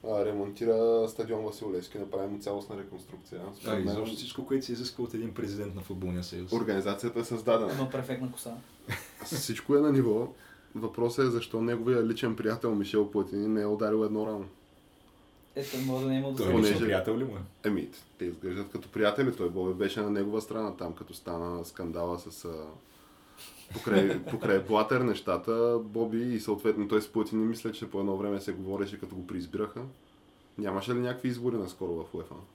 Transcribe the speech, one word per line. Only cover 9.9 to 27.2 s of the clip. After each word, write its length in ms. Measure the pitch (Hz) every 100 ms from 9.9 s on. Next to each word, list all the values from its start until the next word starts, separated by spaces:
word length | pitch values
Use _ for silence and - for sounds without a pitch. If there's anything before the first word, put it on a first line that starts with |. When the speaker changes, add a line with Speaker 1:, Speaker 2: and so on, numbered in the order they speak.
Speaker 1:
ниво. 360 | 135 120 107 131 - - - -
Въпросът 520 | 110 110 110 117 117 131
е 40 |
защо 300 | 117 113 113
неговия 460 | 117 120 117 127 113
личен 300 | 113 123 110
приятел 380 | 110 107 120
Мишел 360 | 104 101 107 101
Платини 380 | 104 92 101 104
не 120 | 107
е 60 | 104
ударил 380 | 104 107 110
едно 220 | 107 107 107
рамо. 180 | 104 92 - - - - _ - - - - -
Speaker 3:
Е, 100 | -
той 160 | 139 131
може 240 | 131 131
да 60 | 135
не 60 | 131
е 20 |
имал 120 | 135
Speaker 2:
Той 60 | 135
Speaker 3:
достатъчно. 240 | 110 117
Speaker 2:
личен 120 | 104
Speaker 1:
Понеже 100 | 101 113
Speaker 2:
приятел 320 | 95 101 113
ли 60 |
му 120 | 131 98
е? 320 | 92 - 107
Speaker 1:
Еми, 200 | 98 73 - - _
те 60 |
изглеждат 460 | 87 82 95 90 98
като 180 | - -
приятели. 480 | - 104 104 127 -
Той 140 | 90
Бобе 240 | 90 92
беше 260 | 90 98 110
на 100 | 104
негова 300 | 104 101 107
страна 360 | 104 107 107 90
там, 160 | 87
като 200 | 82 85
стана 500 | - - 85 85 87
скандала 540 | 85 - 87 85 87 87
с... 260 | 85 -
а... 100 | 87 80 78 78 - - - - - - - - -
Покрай, 520 | 92 - 98 98 90
Speaker 3:
<laughs> 60 | -
Speaker 1:
покрай 280 | 113 107 98
Блатър 420 | 92 107 110 131
нещата, 800 | 123 101 - 87 87 113 117 117
Боби 560 | 107 110 113 113 123
и 60 | 117
съответно 480 | 107 101 110 104 101
той 140 | 107
с 60 | 107
Платини, 360 | 110